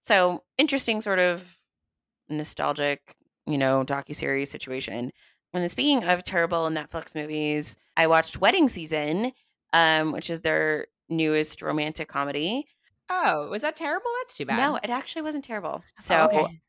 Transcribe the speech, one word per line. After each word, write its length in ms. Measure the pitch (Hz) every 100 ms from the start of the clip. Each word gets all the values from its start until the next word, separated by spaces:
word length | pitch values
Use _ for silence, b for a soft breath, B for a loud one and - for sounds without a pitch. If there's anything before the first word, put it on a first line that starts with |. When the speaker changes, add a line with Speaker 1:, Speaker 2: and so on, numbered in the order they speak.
Speaker 1:
So, 420 | - 202 180 180 _ -
interesting 440 | 294 277 247 214
sort 180 | 214 190
of 400 | 180 175 - _ _ _ _ _ _ _ _
nostalgic, 880 | 151 147 - 147 147 143 143 _ - _ _ -
you 120 | 147
know, 260 | 135 135
docuseries 640 | 135 139 - 143 139 139 139
situation. 640 | - - 131 - 113 123 b b b _
And 100 | 180
then 60 | 175
speaking 360 | - 277 277
of 180 | 180 180
terrible 440 | - 196 170 170 160
Netflix 460 | 160 151 165 151
movies, 640 | 156 151 156 151 151 147 - _ -
I 100 | 165
watched 340 | 160 160 -
Wedding 280 | 196 381 285
Season, 640 | 190 156 156 147 170 240 - _ _ _
um, 400 | 165 160 156 156
which 160 | 143 165
is 100 | 165
their 480 | 165 156 156 151 - _ _
newest 540 | 165 156 156 151 -
romantic 460 | 156 151 151 156 156
comedy. 580 | 139 143 143 160 240 - _ _ _ _
Speaker 2:
Oh, 400 | 370 277 160 147
was 140 | 208
that 140 | 294 311
terrible? 340 | 320 339 480 480
That's 160 | 508 -
too 100 | 131
bad. 120 | 226
Speaker 1:
No, 180 | 277 285
it 140 | 214
actually 320 | 240 - 330
wasn't 220 | 311 294
terrible. 380 | 277 220 170 139
Speaker 2:
Oh, 80 | - -
Speaker 1:
So 280 | - 170 160
Speaker 2:
okay. 340 | 156 165 165